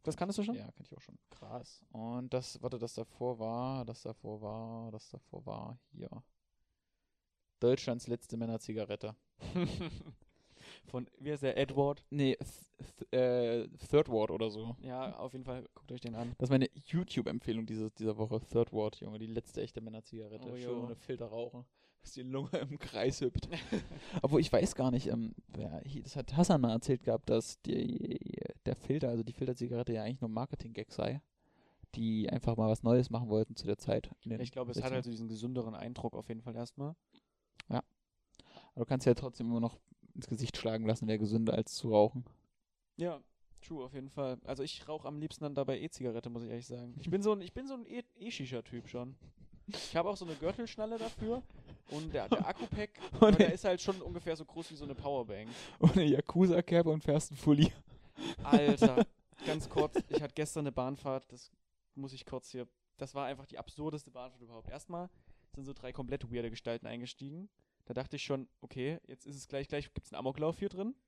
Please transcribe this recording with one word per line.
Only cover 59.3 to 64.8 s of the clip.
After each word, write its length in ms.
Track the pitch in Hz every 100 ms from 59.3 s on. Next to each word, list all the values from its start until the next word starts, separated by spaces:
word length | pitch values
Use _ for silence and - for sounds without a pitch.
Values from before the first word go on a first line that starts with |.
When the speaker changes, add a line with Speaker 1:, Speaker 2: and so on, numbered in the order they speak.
| _ -
Speaker 1:
ganz 220 | 156 -
kurz, 280 | - 151 - -
ich 120 | -
hatte 140 | 147
gestern 280 | - 151 -
eine 100 | 147
Bahnfahrt, 580 | 127 127 139 143 135 -
das 200 | 123 - _ _ _ _
muss 180 | - 135
ich 140 | 131 -
kurz 240 | 131 -
hier, 160 | 127 120 _ _ _
das 180 | 139
war 120 | 139 135
einfach 200 | 135 139
die 120 | -
absurdeste 520 | - - 151 151 143
Bahnfahrt 320 | 123 127 123
überhaupt. 260 | 120 117 110
Erstmal 400 | 131